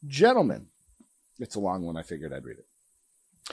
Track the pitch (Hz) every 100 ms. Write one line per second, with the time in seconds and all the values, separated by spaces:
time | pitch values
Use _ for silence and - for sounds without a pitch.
0 | 147 135 220 254 139 76 - _ _ _
1 | _ _ _ - 120 110 98 95 85 82
2 | 80 82 76 67 64 55 - _ _ _
3 | _ _ _ _ -